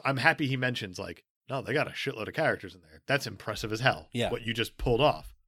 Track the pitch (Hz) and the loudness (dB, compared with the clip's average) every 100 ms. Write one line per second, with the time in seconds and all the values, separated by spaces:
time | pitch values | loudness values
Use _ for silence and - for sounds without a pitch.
0 | 135 135 151 160 139 131 127 123 104 90 | -2 2 4 4 2 0 0 -2 -6 -8
1 | 90 85 _ _ - 135 107 143 127 - | -10 -10 _ _ -8 -6 0 0 0 -4
2 | - 127 98 117 151 98 95 87 - - | -6 -4 -4 0 2 2 -4 -16 -20 -10
3 | - 135 120 98 - 104 110 107 127 78 | 0 0 0 -8 -6 -4 -2 2 2 2
4 | - 120 104 - 113 117 110 - 127 117 | -2 -2 0 -2 -2 -2 -2 -2 2 4
5 | 147 80 - - | 4 4 -4 -18